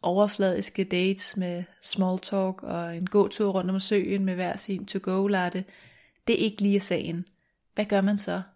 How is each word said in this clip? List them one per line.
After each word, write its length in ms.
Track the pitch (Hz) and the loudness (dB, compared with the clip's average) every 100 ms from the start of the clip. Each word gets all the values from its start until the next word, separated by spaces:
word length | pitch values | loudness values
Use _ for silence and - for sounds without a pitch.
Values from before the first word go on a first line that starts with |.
overfladiske 800 | - 185 208 208 196 180 196 - | 0 4 2 4 2 2 -2 -2
dates 520 | 190 180 185 196 - - | 0 2 2 0 -2 -2
med 280 | 180 175 180 _ | -4 -4 -8 _
small 360 | - 190 185 185 | -8 0 0 0
talk 440 | - 196 190 190 | -2 -2 -2 -4
og 340 | - 170 170 170 | -6 -6 -4 -6
en 100 | 180 | 0
gåtur 440 | 208 202 - 208 | 4 2 2 0
rundt 200 | 190 180 | 0 0
om 100 | 190 | -2
søen 440 | 190 208 185 196 | 0 0 2 0
med 100 | 190 | 0
hver 220 | 180 180 202 | -2 -4 -4
sin 300 | - 190 196 | -4 -6 -4
to-go 400 | 196 190 190 196 | -6 -2 0 2
latte, 380 | 196 180 185 190 - - - _ _ - | 2 0 -2 -8 -14 -20 -20 _ _ 0
det 80 | 233 | 2
er 40 | |
ikke 180 | 220 208 | 2 2
lige 180 | 202 202 | 2 2
sagen. 440 | 196 175 160 165 180 _ _ _ _ | 2 -2 -2 -6 -8 _ _ _ _
Hvad 100 | - | -6
gør 160 | 208 202 | 0 2
man 180 | 196 202 | 4 0
så? 240 | 202 180 185 | -2 -4 -6